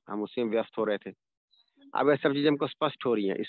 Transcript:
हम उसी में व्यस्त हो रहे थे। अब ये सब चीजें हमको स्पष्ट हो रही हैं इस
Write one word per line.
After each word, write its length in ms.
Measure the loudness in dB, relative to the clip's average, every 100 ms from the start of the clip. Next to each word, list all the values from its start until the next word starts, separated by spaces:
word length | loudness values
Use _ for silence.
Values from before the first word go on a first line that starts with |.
| -10
हम 140 | -6
उसी 220 | -6 -2
में 60 | -2
व्यस्त 280 | 0 -2 -4
हो 60 |
रहे 140 | -2 -2
थे। 140 | -6 -16 _ _ _ _ _ _ -6
अब 160 | 0 2
ये 60 | 4
सब 160 | 2
चीजें 180 | 2 2
हमको 160 | 2 0
स्पष्ट 400 | -2 -4 -2 0
हो 80 |
रही 120 | 0 0
हैं 100 |
इस 120 | -2